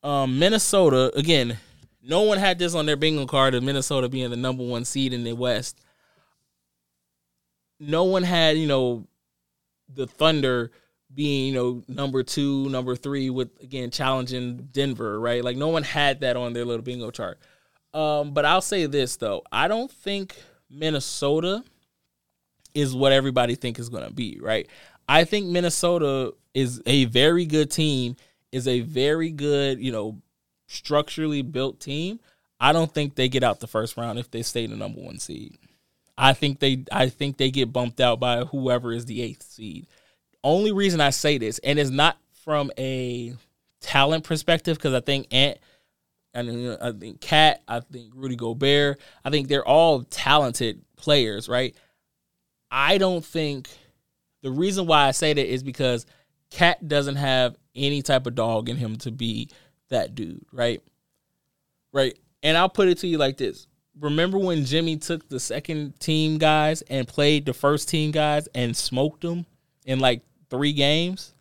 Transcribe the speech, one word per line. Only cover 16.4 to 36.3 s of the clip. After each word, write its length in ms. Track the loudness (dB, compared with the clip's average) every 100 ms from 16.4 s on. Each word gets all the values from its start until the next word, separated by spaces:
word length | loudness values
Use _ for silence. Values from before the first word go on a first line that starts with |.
| -4
their 140 | -6 -4
little 180 | -6
bingo 260 | -6 -10 -10
chart. 300 | -8 -10 -10 _ _ _ _ _
Um, 400 | -4 0 0 0
but 100 | 2
I'll 160 | 4 2
say 280 | 2 -2 0
this, 280 | 0 -2 -2
though. 260 | -4 -4 -4
I 160 | -2 0
don't 220 | 0 -4
think 440 | _ -8 -6 -8 -14 -20 _ _
Minnesota 920 | -6 -4 -4 -4 -4 0 0 0 -4 -8 _ _ _ _ _ _ _ _ _ _
is 220 | -2 -2 2
what 160 | 4
everybody 420 | 6 4 2 0
think 240 | 0 -4 -8
is 120 | -10
gonna 200 | -10 -12
be, 300 | -8 -8 -8
right? 260 | -4 -4 -4 -16 -20 _ 2
I 180 | 4 4
think 200 | 0 0
Minnesota 880 | 0 0 0 2 2 2 0 -2 -8 _ -4
is 260 | -2 -4 2
a 180 | 4 4
very 400 | 6 6 4 2
good 240 | 2 0
team, 460 | 2 0 0 -2 -6 _ _ _
is 160 | -4 0
a 120 | 0
very 500 | 0 0 2 2 -2
good, 500 | -4 0 0 0 -2
you 120 | -4
know, 280 | -4 -6 -8 _ _ _ _ _
structurally 800 | -14 0 0 0 -4 -4 -2
built 360 | -4 -4 -4 -6
team. 400 | -10 -6 -6 -8 _ _ _ _
I 140 | 2
don't 180 | 4 2
think 220 | -2 -4
they 160 | 0 0
get 140 | 2
out 160 | 0 0
the 80 | -4
first 280 | -4 -4 -6
round 220 | -8 -8
if 140 | -8
they 100 | -8
stay 240 | -6 -6 -6
the 100 | -8
number 260 | -10 -12
one 180 | -16 -14
seed. 360 | -12 -14 -16 -20 _ _ _ _ _ 2
I 160 | 4